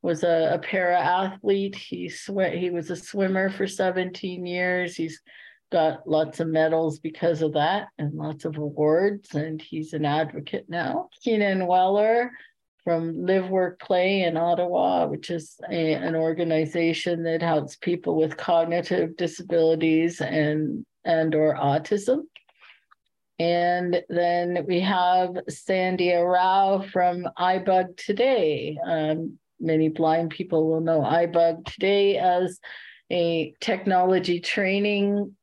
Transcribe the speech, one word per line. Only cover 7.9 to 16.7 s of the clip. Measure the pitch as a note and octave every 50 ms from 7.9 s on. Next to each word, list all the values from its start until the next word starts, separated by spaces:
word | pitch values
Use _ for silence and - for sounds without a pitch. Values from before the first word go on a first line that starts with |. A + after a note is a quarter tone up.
| _ -
and | D#3 D3 D#3
lots | D#3 D#3 D#3 D3+ C#3+ -
of | E3 D3+ D3+
awards, | D3+ C#3+ C#3+ - D3+ D3+ D#3 E3+ F#3+ G3+ G#3 G3+ _ - -
and | D3+ D3+ D#3+ D#3 D#3 -
he's | - - D#3 D#3 D#3 -
an | D3+ D3+
advocate | D3 D3 D#3+ D#3+ D3+ - D3+ D3 - - - - -
now. | E3+ F3 E3 - - - F#4 - _ _ -
Keenan | B3 A3+ G#3+ G#3 G3+ F#3+ F#3+ F#3 F3
Weller | F3+ F#3 F#3 F#3+ G3 G#3 G#3 A3 A3+ A#3 A#3+ B3+ - - - - _ _ _ _ _ _ _
from | F3 E3+ E3 E3 E3 E3 E3+ F3+
Live, | F3+ F#3+ F#3+ F#3 F#3
Work, | F#3+ F#3+ F3+ F3+ F3+ _
Play | - - F#3+ F3+ F3+ F#3+ G3 G3 F#3
in | E3+ E3 D#3+
Ottawa, | E3 F3 F3 E3+ F3+ F3+ F3 F3 F3+ F#3 F3+ F3 E3+
which | D3+ C#3+ D3+ - -
is | F3 E3 D3+ - - _ - -
a, | - E3+ E3 D#3+ D#3
an | - F3 F3 E3
organization | D#3+ D#3+ D#3+ D#3+ D#3+ F3 E3 D#3+ D#3 D#3+ D3+